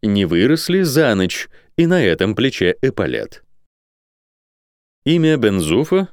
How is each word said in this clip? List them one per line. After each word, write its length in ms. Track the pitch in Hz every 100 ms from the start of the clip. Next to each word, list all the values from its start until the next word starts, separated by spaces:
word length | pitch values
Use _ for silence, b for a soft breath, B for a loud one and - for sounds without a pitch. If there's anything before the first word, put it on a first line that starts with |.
не 240 | 110 101 95
вырос 420 | 85 113 156 -
ли 140 | 180
за 320 | 180 139 147
ночь 340 | 101 92 - - b b -
и 100 | 170
на 180 | 180
этом 300 | 110 80 95
плече 420 | - 131 - 90 -
эполет. 600 | 131 - 85 60 53 - _ _ _ _ _ _ _ _ _ _ _ _ _ _ _ _
Имя 340 | 135 170 156 156
Бензуфа 720 | 110 98 78 90 156 185 190